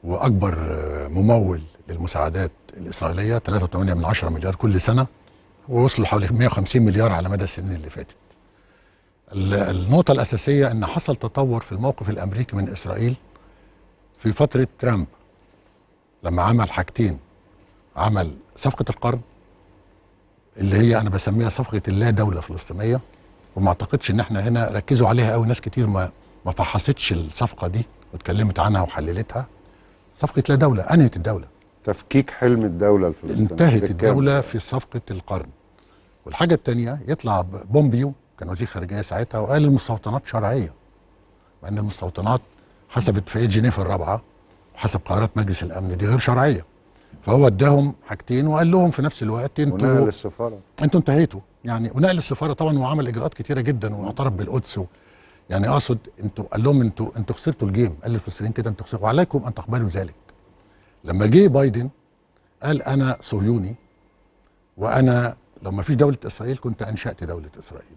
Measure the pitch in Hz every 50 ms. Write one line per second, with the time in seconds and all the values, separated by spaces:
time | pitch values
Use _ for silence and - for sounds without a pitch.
0 | - 85 87 - - 135 110 95 95 98 87 80 80 80 78 78 76 76 73 73
1 | 71 71 78 92 101 107 117 117 101 92 90 80 78 78 _ - - - 85 82
2 | 85 85 - - 76 80 80 92 95 80 - _ _ - - - 87 85 85 -
3 | 82 82 87 90 101 110 117 117 - - 104 104 90 87 - 90 95 95 90 85
4 | 82 82 110 - - 85 80 78 78 95 92 - - 110 98 92 - - 110 127
5 | 131 127 _ _ _ _ _ _ _ _ _ _ _ - 127 120 123 135 - -
6 | 110 - - 107 98 92 117 113 120 120 - - 95 - - 127 113 107 95 104
7 | 113 113 95 82 90 92 101 98 95 92 - - 92 95 90 82 78 76 - 85
8 | 85 - - _ _ _ _ _ _ _ _ _ _ _ _ _ _ _ _ _
9 | _ _ _ _ _ _ - 98 95 95 98 101 101 92 98 90 90 98 131 151
10 | 139 - 139 131 123 - - 107 - - 143 143 139 127 117 110 104 - - 170
11 | - - 139 - - 113 - - 139 131 120 113 - - 101 95 117 135 - -
12 | 107 92 107 - 92 98 95 110 127 - - 98 95 90 98 95 - - 90 101
13 | 113 120 127 - _ _ _ - _ - _ _ _ - _ _ _ _ _ _
14 | _ _ _ _ - 113 101 - 147 143 - 127 131 - _ - - 123 117 98
15 | 80 - _ _ _ _ _ _ _ _ _ _ _ _ _ _ _ _ _ _
16 | _ _ _ _ - 87 87 90 87 104 117 117 110 92 - - 90 - - -
17 | 117 101 80 67 - _ _ _ _ _ _ _ _ _ _ _ _ _ _ -
18 | 87 110 107 101 90 78 64 - - _ _ - - 139 - - 127 - 113 -
19 | - 120 120 123 117 _ _ _ _ _ _ _ _ _ _ _ _ _ _ _
20 | _ _ _ _ _ _ _ _ _ _ _ - 98 98 98 104 113 117 113 110
21 | 110 104 95 95 - 107 101 113 117 110 - - 82 - 110 104 - - 98 98
22 | 110 113 110 98 107 104 92 85 82 - 82 82 - - 82 90 107 113 123 131
23 | - - _ _ _ - _ _ _ _ _ 95 98 95 90 - - - - 139
24 | - - 95 110 117 - 110 98 98 120 120 120 117 - 107 107 - - 143 120
25 | 120 110 117 123 120 110 110 117 113 110 120 - - 107 - 131 120 107 101 92
26 | 92 - - - _ - - - _ 92 87 - 92 - - 107 - - 135 -
27 | - - 87 82 80 76 - - 123 113 - - 92 90 90 110 117 - - -
28 | - - - 87 - - 90 104 107 104 87 - 80 107 107 95 90 82 - -
29 | 76 82 87 95 113 - - 117 131 - - - - - _ _ _ _ _ _
30 | _ _ _ - - 143 - 147 127 - 143 131 156 147 123 101 92 - 160 170
31 | 147 117 - - 82 110 107 92 - - _ _ _ _ _ _ _ 107 101 -
32 | - _ - 135 135 - - - 127 123 123 113 110 104 85 85 101 104 104 101
33 | 92 85 78 - - - - - 110 - - 165 170 160 120 107 98 98 104 85
34 | - 110 107 131 135 139 139 143 123 - - 113 - - - 131 - _ - 120
35 | - - 101 92 - - 98 92 80 64 - _ _ _ _ _ _ _ _ _
36 | _ _ _ _ _ - - - 170 170 165 - _ - 120 120 117 120 139 147
37 | 123 117 156 - - 120 104 95 87 90 95 95 98 92 113 147 151 135 113 120
38 | 135 143 135 _ _ _ _ - - 85 92 87 117 - - 98 90 90 101 104
39 | 101 - - 95 120 - - 110 107 107 139 151 151 147 139 131 - - 113 107
40 | - 107 110 139 - - - 113 107 101 123 139 98 78 - _ _ _ _ _
41 | _ _ _ _ _ _ _ _ _ _ _ _ - 92 104 104 107 104 98 -
42 | 92 87 - - 95 107 123 127 - _ _ _ _ _ _ _ _ _ - 127
43 | - - 101 104 98 - - 110 117 110 95 110 110 123 - 98 95 92 98 92
44 | 82 82 98 113 - _ _ _ _ _ _ _ _ _ _ - - 107 - 90
45 | - - 92 104 110 110 - 110 104 98 92 - 92 85 - 92 95 92 90 87
46 | 101 104 120 127 - - 123 120 135 151 131 87 - _ _ _ _ _ _ _
47 | _ _ - - - - 107 135 143 127 98 95 131 143 143 143 143 143 131 _
48 | - - 107 - - - 123 127 143 156 151 156 170 165 175 185 180 175 - -
49 | 131 151 - - - - 151 147 147 - - - 151 147 110 95 120 135 135 135
50 | 135 107 101 - - 104 - - 117 117 110 98 - _ _ - 147 147 - 175
51 | - - 135 151 170 - - 98 - _ _ _ - 120 117 113 113 113 117 135
52 | 170 185 185 175 143 - 139 - 147 156 139 - 165 156 151 139 127 127 151 151
53 | 135 123 113 117 123 - - - 117 - 143 131 120 127 143 117 101 107 104 101
54 | 104 - - - 135 131 101 90 104 - - 127 - - - 101 92 - _ _
55 | _ _ _ _ _ _ _ _ _ _ 90 98 101 110 139 143 - - 123 110
56 | - - _ - 104 104 - - - - - 104 117 139 143 139 120 110 - -
57 | 110 104 - 113 104 - 117 - - 160 156 - - 98 95 110 120 101 80 76
58 | - 117 117 107 - - 98 - 104 107 110 - 110 110 104 - - - - 101
59 | 98 107 120 156 180 - - 143 107 120 113 - 107 107 117 123 113 98 82 98
60 | 95 87 - _ _ - _ _ _ _ _ _ _ _ _ _ _ _ _ _
61 | - - 90 95 104 107 117 175 202 185 123 139 139 135 101 117 120 139 - _
62 | _ _ _ _ _ _ _ _ _ _ _ _ - 143 151 139 - - 135 139
63 | 135 131 123 - - - 117 104 98 110 120 113 92 92 117 - _ _ _ _
64 | _ _ _ _ _ _ _ _ _ _ _ _ _ _ _ - 101 113 117 131
65 | 131 127 123 120 120 117 - - _ _ _ - - 98 95 98 98 - 151 120
66 | 147 143 139 123 - 117 - - 110 120 135 127 - 123 110 - 107 101 110 -
67 | - 117 117 - 87 80 85 85 76 78 - - - - 92 - - _ 80